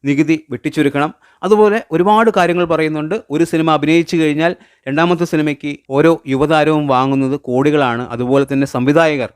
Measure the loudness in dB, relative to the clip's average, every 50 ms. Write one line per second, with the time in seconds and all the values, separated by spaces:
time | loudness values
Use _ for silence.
0 | -2 -2 0 0 2 0 0 -2 -2 _ -12 -8 _ -6 -2 0 -2 0 0 -2
1 | -4 -4 -6 _ _ _ _ _ 0 0 4 4 4 2 2 -2 -4 _ -2 0
2 | 2 4 2 2 2 2 0 2 0 0 0 -2 0 0 0 -2 -2 -2 -4 -6
3 | -6 -6 -8 -8 -8 _ -2 -2 -2 -2 0 -2 0 0 0 0 2 2 2 2
4 | 0 0 -2 0 0 0 0 0 -2 -2 -2 -4 -14 _ _ _ _ -6 -2 0
5 | 2 2 2 0 -2 -2 0 -2 0 -2 -4 -6 -8 -10 -10 -10 _ _ 0 2
6 | 4 4 2 2 _ -4 0 0 2 2 2 2 2 2 0 0 0 0 0 0
7 | 2 0 0 0 -2 -2 -4 -6 _ -4 -2 0 0 2 2 2 0 0 -2 -4
8 | -6 -8 -8 -6 -2 0 0 0 0 0 -2 -2 -2 -2 -2 -2 0 2 2 4
9 | 2 2 0 -2 -6 -8 _